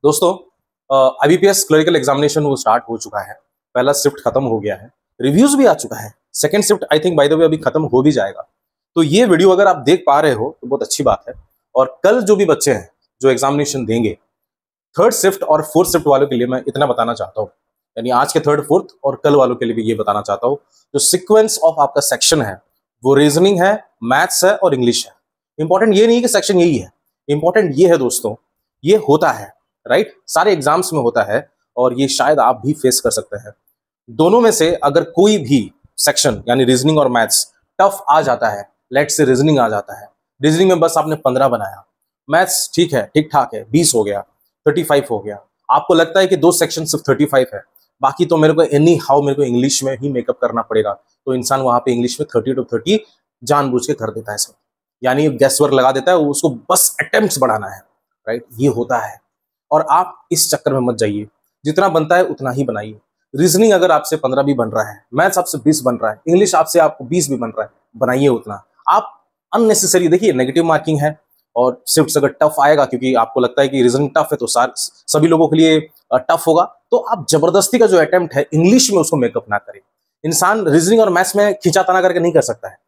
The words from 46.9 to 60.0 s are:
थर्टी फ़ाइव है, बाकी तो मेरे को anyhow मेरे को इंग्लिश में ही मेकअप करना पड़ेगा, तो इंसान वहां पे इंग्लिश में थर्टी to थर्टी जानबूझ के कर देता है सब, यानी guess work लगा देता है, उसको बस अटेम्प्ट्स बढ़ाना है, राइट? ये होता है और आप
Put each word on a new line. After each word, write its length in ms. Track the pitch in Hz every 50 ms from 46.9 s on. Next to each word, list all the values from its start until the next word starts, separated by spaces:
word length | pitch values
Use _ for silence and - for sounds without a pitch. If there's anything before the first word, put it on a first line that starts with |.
| - 156 - -
थर्टी 160 | 135 - 147
फ़ाइव 220 | 139 - 135 127 - -
है, 100 | 98 - _ _ _ _ _ _ _
बाकी 240 | - 131 - - 180
तो 120 | 170 170
मेरे 160 | 160 156 156 160
को 100 | 160 165
anyhow 600 | 123 - 143 151 170 170 151 - - 135 147 147
मेरे 120 | 143 135
को 80 | 143 143
इंग्लिश 400 | 127 120 123 127 143 135 - 135
में 140 | 135 135
ही 120 | 110 127 143
मेकअप 300 | 135 123 120 - 123 _
करना 200 | - 117 117 117
पड़ेगा, 320 | 113 _ 110 110 107 104 101
तो 400 | - _ _ _ _ _ 135 131
इंसान 280 | 127 123 123 135 135
वहां 180 | 135 127 120 123
पे 120 | - 131
इंग्लिश 280 | 123 120 120 123 - -
में 80 | 147 - -
थर्टी 180 | 123 110 123 135
to 120 | 131 120 - 120
थर्टी 320 | 113 - 160 208 214 - _ _ _ _ _ _ _ 123
जानबूझ 440 | 120 143 143 139 135 123 123 120
के 60 | - 147
कर 180 | - 113 107
देता 200 | 104 113 - -
है 60 | 104
सब, 160 | 104 - - _ _ _ _ _ _ _ _ _ _ 123
यानी 260 | 127 127 139 151 156
guess 320 | 131 117 135 135 - -
work 120 | 156 127 135
लगा 180 | 135 127 131
देता 200 | 131 135 131 175
है, 60 | 185
उसको 320 | 175 151 143 143 - - 160
बस 480 | 131 113 - _ 180 185 - - - -
अटेम्प्ट्स 400 | - - - 214 214 196 - 143
बढ़ाना 280 | 131 123 110 110 120
है, 120 | 95 - - _ _ _ _ _ _ _ _ _ 107
राइट? 160 | 113 120 - _ 117
ये 100 | 110 131
होता 300 | 143 113 117 117 - 131
है 240 | 117 92 87 - - _ _ _ _ _ _ _ _ _ _
और 140 | 147 156 160 -
आप 340 | 147 170